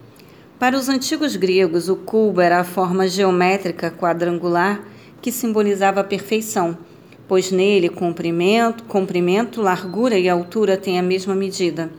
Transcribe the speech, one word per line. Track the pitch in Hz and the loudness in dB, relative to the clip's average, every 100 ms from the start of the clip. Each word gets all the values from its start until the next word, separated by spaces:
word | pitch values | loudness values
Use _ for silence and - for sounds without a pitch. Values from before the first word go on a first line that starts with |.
| - - - - - - | -20 -20 -20 -20 -20 -2
Para | 254 269 | 0 0
os | 262 | 0
antigos | 269 269 311 302 | -2 -2 -2 -2
gregos, | 202 185 185 185 170 170 | 0 2 4 2 0 -2
o | 185 | -4
cubo | - 220 214 180 | 0 2 2 4
era | 175 175 | 4 4
a | |
forma | 180 - 185 185 190 | 0 -2 0 2 0
geométrica | 180 190 180 180 196 190 - 165 | 2 2 4 2 0 -2 -4 -8
quadrangular | 165 175 165 175 175 175 175 185 202 - - - - | -2 -2 0 -2 -2 0 0 0 -2 -8 -20 -20 -8
que | 247 | -8
simbolizava | 240 233 214 208 196 196 196 | -4 -2 0 0 2 2 2
a | |
perfeição, | 196 196 - 220 220 208 170 170 - - - - - | -2 -4 -2 -4 -2 -2 -2 -4 -14 -20 -20 -20 0
pois | 190 185 | 0 2
nele | 185 196 202 175 | 2 4 4 2
comprimento, | - 175 170 170 170 175 226 233 226 | -2 -4 -2 -2 0 2 4 2 -2
comprimento, | - 202 190 180 175 196 233 233 | -4 -2 0 0 2 2 0 -2
largura | 196 180 185 185 247 202 | 0 0 -4 -2 0 2
e | 180 | 2
altura | 175 175 220 202 190 | 0 -2 -2 0 0
têm | 196 180 | 0 0
a | |
mesma | 180 185 185 | 0 -2 -2
medida. | 190 196 185 180 151 160 | -4 -4 -2 -2 -2 -8